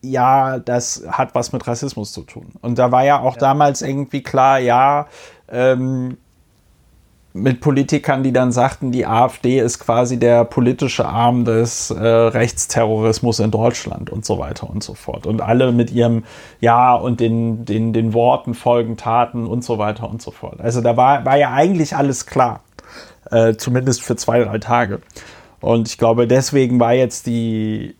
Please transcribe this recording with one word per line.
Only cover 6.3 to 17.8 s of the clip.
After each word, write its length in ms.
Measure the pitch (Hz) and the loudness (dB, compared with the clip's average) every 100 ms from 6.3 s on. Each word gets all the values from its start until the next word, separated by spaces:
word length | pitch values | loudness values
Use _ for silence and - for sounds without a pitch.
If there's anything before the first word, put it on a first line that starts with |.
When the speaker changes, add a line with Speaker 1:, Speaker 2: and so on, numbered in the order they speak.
| _ _ _ _ _ _ _ _ _ _ | _ _ _ _ _ _ _ _ _ _
Speaker 1:
mit 300 | 90 117 123 | -4 -2 0
Politikern, 640 | 151 135 139 151 143 135 | 0 0 0 -2 0 -2
die 100 | 135 | 0
dann 180 | 127 127 | 2 0
sagten, 400 | 120 127 - 131 | 2 0 -2 -6
die 140 | 123 - | -4 -2
A 220 | 110 127 | 2 0
F 100 | - | 0
D 220 | 123 131 | 0 2
ist 180 | 120 - | 0 -4
quasi 400 | - 117 123 123 | -2 0 0 2
der 280 | 123 120 117 | 4 4 2
politische 600 | - 123 127 135 - 71 | 2 0 0 -4 -2 -4
Arm 400 | 92 120 123 117 | 2 2 2 0
des, 460 | 113 117 - - | 0 0 -4 -8
äh, 120 | - | -2
Rechtsterrorismus 1400 | 113 113 117 113 117 - - - 113 110 110 110 123 110 | 2 4 4 2 -2 -2 -4 0 0 2 0 0 0 0
in 120 | 110 | 0
Deutschland 580 | 107 117 117 - - - | 2 0 -2 -8 -10 -10
und 160 | - 110 | -10 -6
so 140 | 95 | -6
weiter 280 | - - - | -6 -10 -10
und 160 | 101 | -10
so 120 | - - | -10 -14
fort. 320 | - - - | -12 -10 -6
Und 120 | 110 | -4
alle 300 | - 120 127 | 0 2 4
mit 200 | 120 120 | 2 0
ihrem 320 | 120 117 113 110 - - - | 2 2 0 -4 -20 -20 -2
Ja 360 | 117 117 127 123 | 2 4 4 4
und 240 | 127 117 | 0 -2
den, 460 | 117 113 117 110 117 | 0 0 -2 -4 -4
den, 280 | 107 | -2